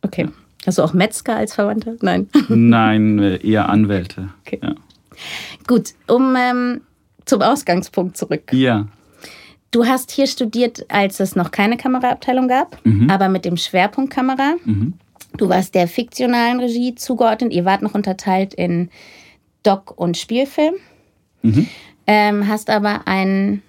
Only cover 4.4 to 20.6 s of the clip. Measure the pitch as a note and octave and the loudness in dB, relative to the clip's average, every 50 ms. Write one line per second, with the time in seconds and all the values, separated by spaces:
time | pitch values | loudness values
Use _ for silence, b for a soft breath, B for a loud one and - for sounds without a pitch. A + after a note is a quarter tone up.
4.4 | _ - - - - - - - _ _ _ _ _ _ B B B B B B | _ -12 -10 -8 -6 -8 -8 -8 _ _ _ _ _ _ B B B B B B
5.4 | B B B B - - B3 A3+ - - - _ _ - A3+ A#3+ C4+ C4 C4 B3+ | B B B B -6 -2 -2 -2 -2 -4 -14 _ _ 0 2 2 2 2 2 0
6.4 | B3 B3 B3 B3 B3 B3 B3 A#3+ - _ _ _ _ _ _ _ _ - - G#3+ | 0 0 0 -2 -2 -4 -4 -6 -10 _ _ _ _ _ _ _ _ 0 0 2
7.4 | - G3+ - - - - F3 F3+ F3+ - - - F3+ F3+ - - - - D#3+ D#3 | 4 2 2 0 0 0 -2 -2 -2 -4 -4 -4 -4 -4 -4 -8 -6 -6 -6 -6
8.4 | _ - - C3 C3 B2+ A#2+ G#2 G#2 G#2 _ B B B B B B B B B | _ -2 0 2 2 2 2 0 -2 -4 _ B B B B B B B B B
9.4 | B B B B _ _ - A#3+ A#3 A3+ C4+ C4 C4 - - - C4+ C4+ - - | B B B B _ _ 0 2 2 4 2 0 -2 -6 -2 0 0 0 0 -2
10.4 | B3+ A3 - A#3 B3 A#3+ A#3+ - - - - G#3 G3+ G3 G3 - F#3+ F#3+ - F#3+ | -4 -4 0 0 -2 -2 -2 -6 -14 -4 0 0 0 0 0 -2 -4 -2 0 -2
11.4 | F3 - - - G3+ G#3 A3+ A#3 - C4 B3+ B3+ B3 B3 B3 - - - B3+ B3+ | -2 -2 0 0 0 0 0 0 -2 -2 -2 0 0 -2 -2 -2 -2 -2 0 0
12.4 | B3+ B3+ B3 C4 E4 - - - _ A3+ G#2+ G2+ A2+ C#3 F#3+ F#3+ G3 F#3+ F#3+ F#3 | 2 2 2 0 0 -2 -6 -4 _ 2 2 4 4 2 2 2 2 2 0 0
13.4 | F3 F3 F3 E3+ - - - F#3 F3+ G3+ G3+ - C4+ C4+ - - B3+ C4 C4 B3+ | -2 -2 -4 -4 -4 -2 0 0 0 2 0 -2 -4 -4 -2 -2 -2 -2 0 0
14.4 | C#4 C#4+ D#4+ F4 F4 B3+ - G2 G#2 C#3+ F#3 - _ _ _ _ - _ _ - | 0 0 -2 -2 -2 -2 -2 0 -2 -4 -4 -8 _ _ _ _ -20 _ _ -4
15.4 | G#3+ F#3 F#3 F#3 F#3 - - F#3+ F3 E3+ - - A#3 A#3+ - - B3+ A#3+ A#3+ A#3+ | 0 2 2 0 0 0 0 0 0 0 -2 -4 -6 -6 -6 -4 -2 0 0 2
16.4 | A#3 A#3 B3 B3 B3 B3 A#3 A#3+ A#3+ B3+ B3 - - - B3+ A3 B3+ A3+ A3 A3+ | 2 0 0 0 -2 -2 -2 -2 -2 -4 -4 -8 -6 -6 0 2 2 2 4 2
17.4 | C4 A#3 - F3 F3 F#3+ F#3+ G3 - G#3 - G#3 G#3 - F#3 G3 - - F#3 F#3 | 0 2 0 0 2 2 0 0 0 -2 -2 -2 -2 -2 -4 -4 -2 0 0 0
18.4 | F#3+ G3 - - F3+ F3 F3 E3+ F3+ E3+ b b b b b b b b b b | 0 -2 -4 -4 -2 -2 0 -2 -2 -4 b b b b b b b b b b
19.4 | b _ _ _ _ G#3+ G3 G3 - - - - F3 F3 E3+ E3 - - A3+ A#3+ | b _ _ _ _ 0 0 0 -2 -16 -10 -6 -4 -4 -4 -4 -6 -4 -2 -2
20.4 | C#4 C#4 - - | -2 -2 0 0